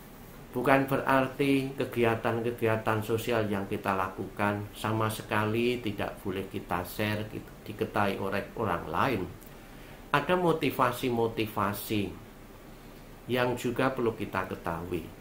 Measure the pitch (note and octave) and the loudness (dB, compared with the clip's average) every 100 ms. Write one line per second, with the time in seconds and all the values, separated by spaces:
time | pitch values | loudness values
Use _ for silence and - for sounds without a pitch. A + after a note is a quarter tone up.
0 | - - - - - B2 B2+ C3+ C3+ C3+ | -16 -16 -16 -16 -6 0 6 6 6 2
1 | - C3+ B2+ - C#3 C#3 C3+ C3+ A#2+ A#2+ | 4 4 4 2 4 4 2 -2 -2 2
2 | A2+ A2+ A#2+ A2+ A#2 A#2 A2+ A2 A2 A2 | 4 4 2 0 0 0 2 2 2 0
3 | G#2+ A2+ B2 A#2 G#2 G2 G2 G2+ G2+ F#2+ | 2 0 2 2 2 0 -2 -2 0 0
4 | F#2 - F#2 - G#2 G#2 G#2 - A2 A2 | 0 -4 -6 0 0 0 -4 -4 0 2
5 | A2 A2 - G#2+ G#2+ A2+ A#2+ B2 A2 F#2+ | 0 -2 0 2 2 2 2 0 -2 -2
6 | F#2 - G2 F#2 F#2 G2 - F2 F#2 - | -4 -4 -4 -4 -4 -6 -2 -2 -2 -2
7 | G#2+ G#2 G#2+ A2 - - - G#2+ G#2+ A2 | 0 -2 -4 -8 -12 -14 -10 -4 -2 2
8 | G2+ G2 G2 G2+ - - G#2 E2+ - E2+ | 2 2 -2 -2 -4 -2 0 0 0 2
9 | B2+ A2 E2+ - - - - - - - | 2 2 -4 -8 -16 -18 -18 -18 -16 -16
10 | - C#3+ C#3+ F3+ F3 D#3 C#3 - B2 A#2 | 0 2 4 4 4 4 2 4 2 2
11 | C3 A#2+ A2+ G#2+ A2 A2 G2+ G2+ - G#2+ | 0 2 2 2 0 2 0 0 -2 0
12 | F#2 - - - - - - - - - | 0 -4 -14 -18 -18 -18 -18 -18 -18 -18
13 | - - - B2 B2+ B2 B2 A#2+ C3 C3 | -18 -12 -2 2 2 2 0 2 2 2
14 | A#2 - G2+ F#2+ F#2 G2 F2 E2 F2 F2 | 0 0 -2 -2 -2 -4 -4 -4 -2 -4
15 | - - | -6 -14